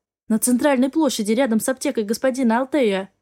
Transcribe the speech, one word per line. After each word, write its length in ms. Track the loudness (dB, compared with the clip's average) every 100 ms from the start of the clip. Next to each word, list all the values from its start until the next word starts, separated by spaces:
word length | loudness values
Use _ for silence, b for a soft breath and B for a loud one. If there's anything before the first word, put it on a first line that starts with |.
| _ _ -4
«На 120 | -2
центральной 500 | 0 2 2 2 0
площади, 420 | 0 0 0 -2
рядом 300 | 0 0 0
с 80 | -2
аптекой 340 | -4 -4 -4
господина 560 | -4 -2 -2 0 0 0
Алтея». 500 | 0 0 0 0 -6 _